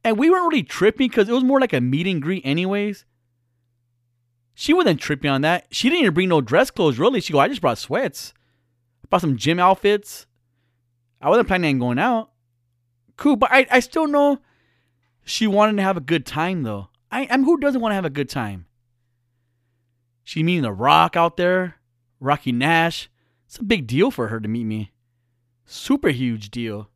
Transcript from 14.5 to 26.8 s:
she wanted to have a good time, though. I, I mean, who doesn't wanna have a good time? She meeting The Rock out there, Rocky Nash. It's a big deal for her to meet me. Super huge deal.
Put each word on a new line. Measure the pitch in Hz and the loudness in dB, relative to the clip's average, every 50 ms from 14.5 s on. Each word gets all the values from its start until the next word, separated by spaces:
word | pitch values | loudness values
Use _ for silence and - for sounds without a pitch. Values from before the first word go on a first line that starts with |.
| _ _ _ _ _ _ _ _ _ _ _ _ _ _ _ | _ _ _ _ _ _ _ _ _ _ _ _ _ _ _
she | - - - 220 | -10 -4 -2 0
wanted | 214 196 202 208 214 214 | 2 4 4 2 2 2
to | 202 196 | 0 0
have | 190 190 | 0 -2
a | 175 | -2
good | 131 131 165 156 123 | -2 -2 -2 -2 -2
time, | - - 147 160 180 190 170 135 | -4 -6 -4 -4 -2 -2 -4 -4
though. | 113 104 98 95 _ _ _ _ _ | -6 -6 -8 -10 _ _ _ _ _
I, | - 247 269 - | -8 -8 -4 -2
I | 247 | 0
mean, | 269 269 | 2 2
who | 285 339 294 | 2 2 2
doesn't | 285 285 262 254 | 2 -2 0 0
wanna | 226 220 208 | -2 -2 -2
have | 196 180 | -2 -4
a | 156 | -4
good | 135 143 139 | -4 -4 -6
time? | - - 143 117 104 98 90 85 _ _ _ _ _ _ _ _ _ _ _ _ _ _ _ _ _ _ _ _ _ _ _ _ _ _ _ _ _ _ _ _ | -4 -4 -6 -6 -6 -8 -12 -16 _ _ _ _ _ _ _ _ _ _ _ _ _ _ _ _ _ _ _ _ _ _ _ _ _ _ _ _ _ _ _ _
She | - - 156 | -10 -4 -2
meeting | 156 170 180 170 139 | 0 0 0 0 -2
The | 110 101 | -4 -4
Rock | 92 117 139 151 160 165 170 - | -2 2 4 4 4 4 2 2
out | 175 170 170 165 | 0 0 0 0
there, | - 175 180 185 185 185 175 - _ _ _ _ _ _ _ _ _ | -2 0 0 0 0 -2 -6 -10 _ _ _ _ _ _ _ _ _
Rocky | 131 135 147 147 - 131 | -4 -4 -2 -2 -2 -6
Nash. | 120 120 135 156 165 165 165 170 165 - - _ _ _ _ _ _ _ _ | -4 -2 0 0 2 2 0 0 -4 -6 -14 _ _ _ _ _ _ _ _
It's | _ - - | _ -14 -12
a | 240 | -2
big | 196 226 185 131 | -2 -2 -2 -2
deal | 107 120 143 202 269 | -2 0 2 2 2
for | - - 117 104 | 0 -4 -6 -6
her | 113 113 | -6 -6
to | 107 | -6
meet | 107 110 120 117 | -6 -4 -4 -4
me. | 107 107 110 104 - _ _ _ _ _ _ _ _ _ _ _ _ _ _ _ | -6 -6 -6 -8 -10 _ _ _ _ _ _ _ _ _ _ _ _ _ _ _
Super | _ - - - - 269 285 - 190 | _ -18 -16 -4 -2 -2 0 0 -2
huge | 139 123 131 123 117 107 104 101 | 0 0 -2 -4 -4 -6 -10 -12
deal. | - 120 117 113 104 104 | -10 -10 -8 -8 -8 -10